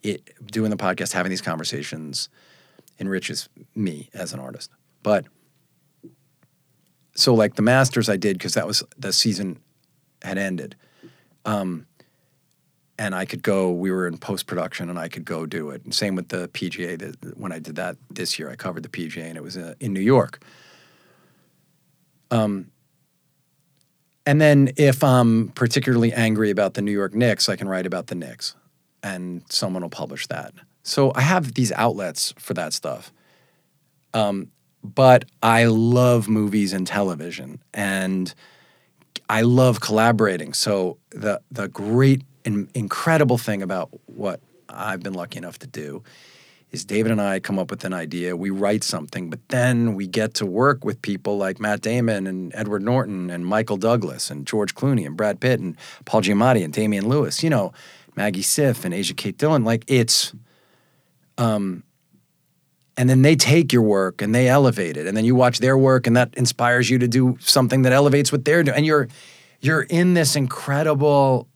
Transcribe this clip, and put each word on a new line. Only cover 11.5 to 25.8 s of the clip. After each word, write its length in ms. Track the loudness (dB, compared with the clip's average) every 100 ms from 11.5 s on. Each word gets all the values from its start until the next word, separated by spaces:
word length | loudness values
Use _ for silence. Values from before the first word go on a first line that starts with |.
| -4 -4 -8 -14 _ _ _ _ _ _ _ _ _ _ -10
and 160 | -8
I 100 | -6
could 180 | -8 -6
go, 280 | -2 0 0
we 200 | -2 -2
were 160 | -2 -4
in 100 | -6
post-production 720 | -10 -10 -6 -8 -8 -8 -10
and 80 | -10
I 100 | -10
could 160 | -12
go 220 | -10 -10 -8
do 240 | -10 -10
it. 140 | -14
And 100 | -8
same 220 | -4 -4 -6
with 120 | -6
the 200 | -8 -8
P 200 | -8 -10
G 160 | -8
A, 120 | -10 -10
that, 420 | -12 -14 -18 -14
when 140 | -12
I 80 | -12
did 160 | -12 -10
that 200 | -10 -10 _
this 280 | -10 -8 -8
year, 120 | -10
I 60 | -10
covered 260 | -10 -10
the 60 | -12
P 200 | -12 -10
G 120 | -10
A 40 |
and 120 | -12 -14
it 60 |
was, 140 | -14 -14
uh, 180 | -14 -10
in 120 | -8
New 80 | -2
York. 420 | 4 4 2 -6 _ -20 _ _ _ _ _ _ _ _ _ _ _ _ _ _ _ _ _
Um, 420 | -2 0 -2 -10 _ _ _ _ _ _ _ _ _ _ _ _ _ _ _ 0
and 140 | 4
then 320 | 6 8 6 6
if 260 | 4 6
I'm 460 | 4 6 6 4 0
particularly 580 | -2 0 0